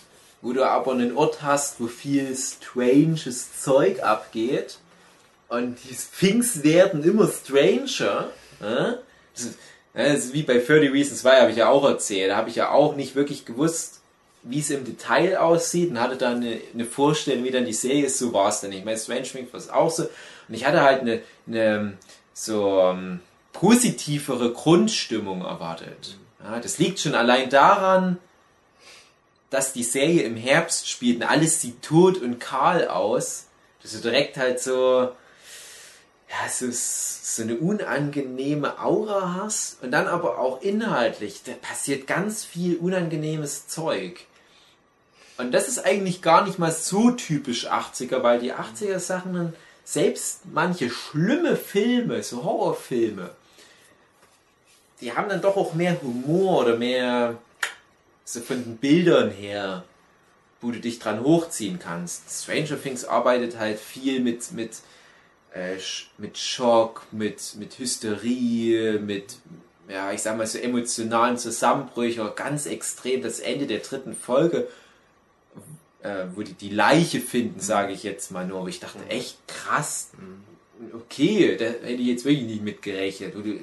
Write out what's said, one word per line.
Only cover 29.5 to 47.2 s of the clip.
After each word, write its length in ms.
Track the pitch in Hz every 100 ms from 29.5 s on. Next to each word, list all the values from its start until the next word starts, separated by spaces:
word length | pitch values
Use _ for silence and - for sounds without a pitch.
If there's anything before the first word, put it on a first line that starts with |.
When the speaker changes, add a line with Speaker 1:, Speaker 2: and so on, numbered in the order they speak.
Speaker 1:
dass 220 | 135 139
die 100 | 123
Serie 400 | 117 135 147 170
im 140 | 113 113
Herbst 520 | 123 151 170 - -
spielt 280 | - 120 117
und 60 |
alles 360 | 107 135 160 -
sieht 220 | 120 -
tot 360 | - 156 185 180
und 200 | 123 117
kahl 480 | - 131 156 175 -
aus, 580 | 90 101 131 - - - _ _ _
dass 100 | -
du 60 | 110
direkt 380 | 117 131 143 143
halt 240 | 127 123
so 500 | 131 127 127 127 127 - - _ - - - - - - _ _ _
ja, 180 | - 120
so, 160 | - 123
so 720 | 120 - - - - - -
eine 140 | 110 117
unangenehme 1200 | 165 208 - 131 147 143 131 127 139 147 131 -
Aura 540 | 123 190 214 196 180 180
hast 400 | 214 208 - -
und 80 | 127
dann 140 | 147 190
aber 320 | 175 147 -
auch 220 | 127 -
inhaltlich, 800 | 196 214 220 139 117 - 104 -
da 80 | -
passiert 540 | 117 - - - 135 -
ganz 380 | 143 214 214
viel 320 | - 170 180 165
unangenehmes 880 | 175 185 165 156 156 156 143 - -
Zeug. 580 | 160 160 101 90 - - _ _ _ _ _ _ _ _ _ - -
Und 140 | 123
das 160 | - -
ist 100 | -
eigentlich 420 | - 208 190 175
gar 240 | 165 170
nicht 140 | 202 180
mal 140 | 165
so 400 | 156 - 196 240
typisch 540 | 240